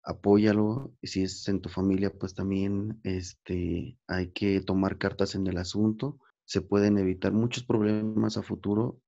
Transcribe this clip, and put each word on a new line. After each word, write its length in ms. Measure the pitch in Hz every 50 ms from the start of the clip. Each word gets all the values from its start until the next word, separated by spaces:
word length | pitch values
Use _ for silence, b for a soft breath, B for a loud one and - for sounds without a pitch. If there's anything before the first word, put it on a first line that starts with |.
| _
apóyalo. 880 | - 85 - - 101 101 104 107 107 104 107 107 107 110 127 135 - - _
Y 60 | -
si 160 | - - 95
es 260 | 95 95 95 - - -
en 140 | 98 92
tu 80 | 90 87
familia, 420 | - 92 95 98 95 95 98 98
pues, 220 | - - - 95 -
también, 640 | - 95 98 98 98 98 98 101 98 101 110 113 -
este, 960 | - 95 95 92 90 87 - _ _ - 92 90 87 85 85 87 - - - _ _
hay 240 | - 90 92 92 90
que 280 | - - 104 101 98 98
tomar 380 | 92 - 95 95 95 95 95 -
cartas 360 | - 98 - - 98 98 -
en 120 | 101 95
el 100 | 92 90
asunto. 640 | 87 90 90 - 101 107 110 110 110 131 139 147 b b b b _ _
Se 160 | - - 101
pueden 380 | 92 95 101 101 101 104 104 101
evitar 340 | 95 92 92 92 - 98
muchos 320 | 98 107 113 120 123 127 120
problemas 720 | - 117 110 104 104 107 107 107 110 110 107 113 110 -
a 60 | 110
futuro 580 | 104 - 107 92 - 98 101 107 117 135 - - _